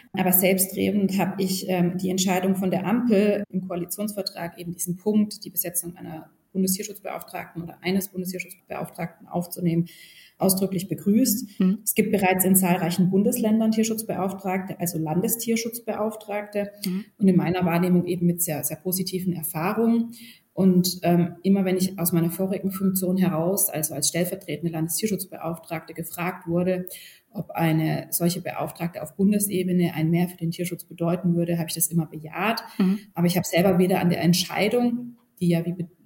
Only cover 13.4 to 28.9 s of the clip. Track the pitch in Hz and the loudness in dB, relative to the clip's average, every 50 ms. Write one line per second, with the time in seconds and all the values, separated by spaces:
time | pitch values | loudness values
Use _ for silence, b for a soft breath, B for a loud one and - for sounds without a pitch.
13.4 | 226 214 220 220 220 220 220 220 220 226 220 214 - - 160 - 185 196 190 196 | 2 2 2 4 4 2 2 2 2 0 -2 -4 -6 -6 -4 -2 -2 -4 -4 -6
14.4 | - 185 185 190 185 196 - - 175 175 - 160 160 151 156 175 233 233 - - | -6 -4 -4 -4 -4 -6 -8 -6 -4 -4 -2 -2 -2 -2 0 0 0 0 -2 -2
15.4 | - 226 226 226 233 226 - - - 220 202 - 214 220 214 - - - 202 208 | -2 -2 -2 -2 -2 -4 -8 -8 -8 -6 -4 -4 -4 -4 -4 -6 -8 -8 -6 -6
16.4 | 208 208 - 202 202 202 - B B 185 180 196 220 B B - 202 190 175 160 | -6 -4 -4 -4 -4 -4 -6 B B -4 -4 -4 -6 B B 2 4 4 6 6
17.4 | 147 165 175 185 180 165 170 170 185 180 180 175 180 180 180 175 175 175 170 175 | 4 2 0 0 2 2 2 2 4 4 4 4 2 2 0 0 2 2 2 0
18.4 | - 165 151 139 139 - 156 - - 185 175 190 185 185 185 180 185 185 165 160 | -2 -2 -2 -4 -4 -6 -6 -6 -6 -4 -4 -4 -4 -4 -4 -4 -2 -2 -4 -4
19.4 | 156 - - 156 165 196 214 220 233 226 233 233 226 - B B B B B B | -4 -6 -4 -4 -2 -2 0 2 2 2 2 2 0 -2 B B B B B B
20.4 | B B - - 190 190 180 180 175 - - - - 170 175 175 170 - - - | B B 0 4 4 6 6 6 4 2 0 0 2 4 4 4 4 2 -2 -2
21.4 | - 190 196 196 185 185 180 180 - - - - 170 - 180 165 165 170 - - | 2 2 4 4 4 2 2 2 0 0 -2 -2 -2 0 2 2 2 2 0 -2
22.4 | 190 190 196 185 - 196 - - 196 190 185 - 185 180 185 190 185 160 156 156 | -2 -2 -2 -2 -4 -4 -2 0 0 0 0 2 0 2 2 4 4 2 2 2
23.4 | 165 180 196 196 - - - 156 151 - 160 156 - - - 170 175 175 196 190 | 0 0 0 0 0 0 -2 -2 -4 -4 -4 -2 -2 0 0 0 0 0 -2 -6
24.4 | - - 147 151 170 165 170 156 160 170 - - 226 214 190 - - - - - | -8 -8 -6 -4 -4 -4 -2 -2 -4 -2 -2 -2 -2 -2 -2 -4 -6 -8 -12 -8
25.4 | - 165 170 - - - 170 160 - - 160 - 170 - - 180 170 185 185 185 | -8 -8 -8 -8 -10 -10 -10 -10 -10 -10 -10 -10 -10 -10 -6 -6 -4 -4 -6 -6
26.4 | - 170 170 175 180 185 180 180 180 B B B B B B B B B - 208 | -4 -2 0 0 2 2 0 -2 -4 B B B B B B B B B -12 -10
27.4 | - - - - 165 160 160 160 156 156 156 156 139 - - - 170 175 175 185 | -10 -6 -2 0 2 2 2 2 2 0 -2 -4 -4 -4 -4 0 0 0 0 -2
28.4 | - 147 - - 143 - - - 170 170 | -6 -8 -6 -6 -6 -6 -6 -6 -8 -8